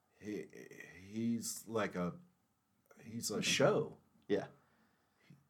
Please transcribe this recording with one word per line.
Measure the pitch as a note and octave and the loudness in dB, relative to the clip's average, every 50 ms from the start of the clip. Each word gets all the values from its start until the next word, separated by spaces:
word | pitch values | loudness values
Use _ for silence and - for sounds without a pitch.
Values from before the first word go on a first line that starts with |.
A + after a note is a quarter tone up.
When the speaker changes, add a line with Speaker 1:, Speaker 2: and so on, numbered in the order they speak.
| _ _ _ _ | _ _ _ _
Speaker 1:
he, | G2 G#2+ G#2 E2+ - - - A#1+ - - - G#1 - - E2+ F2+ F#2+ G2 | -8 -6 -6 -6 -6 -8 -12 -16 -16 -16 -16 -16 -16 -18 -18 -18 -16 -8
he's | G#2 A2+ A#2 A#2 A#2 A2+ F#2 - - - - G2 | -4 0 2 2 2 0 0 -4 -8 -8 -8 -4
like | A2+ G#2+ G2+ F#2 - | 0 0 0 0 0
a, | F2+ F2+ F2 - - - - _ _ _ _ _ _ _ _ _ _ _ _ - - - | 0 0 0 -2 -4 -10 -20 _ _ _ _ _ _ _ _ _ _ _ _ -20 -20 -14
he's | A2+ A2 A#2 - - | -10 -8 -6 -4 -2
a | G#2 F#2 | -2 0
show. | F#2 - - - C3+ F#3+ G#3+ - - - - - _ _ _ _ _ - | 2 2 4 6 6 6 6 6 2 0 -6 -12 _ _ _ _ _ 2
Speaker 2:
Yeah. | G2+ F#2+ - - | 2 2 2 -2
Speaker 1:
<laughs> | - - _ _ _ _ _ _ _ _ _ _ _ _ _ - - - _ | -8 -18 _ _ _ _ _ _ _ _ _ _ _ _ _ -20 -20 -20 _